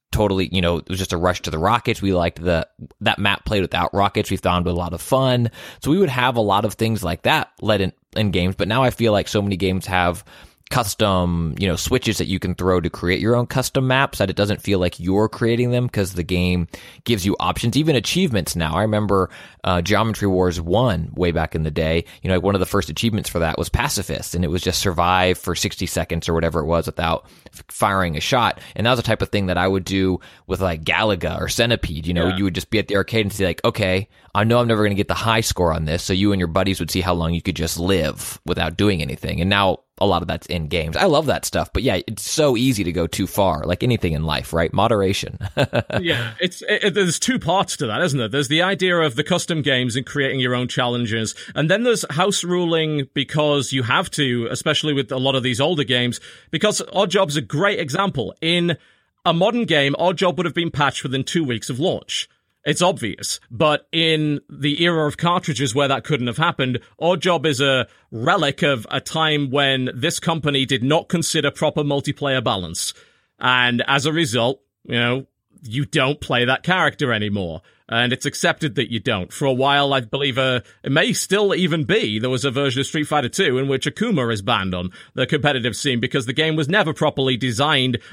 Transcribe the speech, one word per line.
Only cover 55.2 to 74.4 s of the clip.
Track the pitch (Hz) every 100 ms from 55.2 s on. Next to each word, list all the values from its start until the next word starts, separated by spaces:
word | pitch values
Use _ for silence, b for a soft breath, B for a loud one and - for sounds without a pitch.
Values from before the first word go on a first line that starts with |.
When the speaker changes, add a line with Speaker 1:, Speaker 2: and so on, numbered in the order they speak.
| 135 131
Speaker 2:
of |
these | 127 113
older | 147 175
games, | 123 123 120 - B B B
because | 165 214 - -
Odd | 180 202
Job's | 196 175 147
a |
great | 113 143 202 196
example. | 143 170 196 139 95 -
In | 165 175 175 151 b b b b 175
a |
modern | 165 202 240 175
game, | 151 139 147
Odd | 175 165
Job | 185 147
would | 165
have | 175
been | 165
patched | - 139 -
within | 139 135
two | 131 175
weeks | 139 113 -
of | 127
launch. | 175 113 - - - _ _ _
It's | 147 -
obvious, | 180 - 107 - - - b
but | 113 156 147 -
in | 165 160 156 151 143 -
the | 135 147 147
era | 175 165 151
of | -
cartridges | 175 180 170 120 139
where | 131 139
that | 131
couldn't | - 139 120
have | 117
happened, | 170 - 127 120 b -
Odd | 165 180
Job | 180 165 156
is | 127
a | 139 131 - b b
relic | 110 127 196 143 -
of | 151 127 98
a | 135
time | - 160 156 147 139
when | 139 139 131 127 120
this | 160 -
company | - 165 147 139 131
did | 127
not | 131 160 -
consider | 175 - 160 143
proper | - 156 156
multiplayer | 147 139 143 - 139 131
balance. | 123 101 85 85 - b b b b _
And | 127 127 123 120 127
as | 139 147
a |
result, | 156 143 120